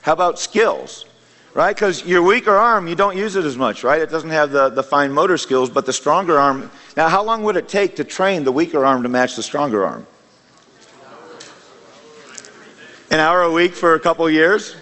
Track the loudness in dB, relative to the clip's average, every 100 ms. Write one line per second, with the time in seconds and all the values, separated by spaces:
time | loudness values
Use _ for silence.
0 | -2 0 0 -2 -6 0 0 0 -8 -18
1 | -20 _ _ _ _ 0 0 2 -2 -2
2 | 0 2 4 2 4 4 4 2 -2 -2
3 | -2 0 -4 -2 -4 -2 -2 0 0 0
4 | 0 -4 -2 0 0 2 2 0 0 0
5 | 0 0 2 0 0 0 0 -2 -2 -4
6 | 0 0 2 2 2 0 -8 -20 -12 -2
7 | 2 2 0 -2 -2 -2 -2 -2 -2 -4
8 | -10 -2 -2 0 0 0 0 2 2 2
9 | 0 0 -2 -4 -8 -4 -2 0 -2 -4
10 | -18 _ _ _ _ _ _ _ -20 -20
11 | -20 -20 -20 -20 -20 -20 -20 -20 -20 -20
12 | -20 -20 -20 -20 -20 -20 -20 -20 -20 -20
13 | -6 -2 0 0 0 0 -2 0 0 2
14 | 0 0 0 2 2 0 -4 -18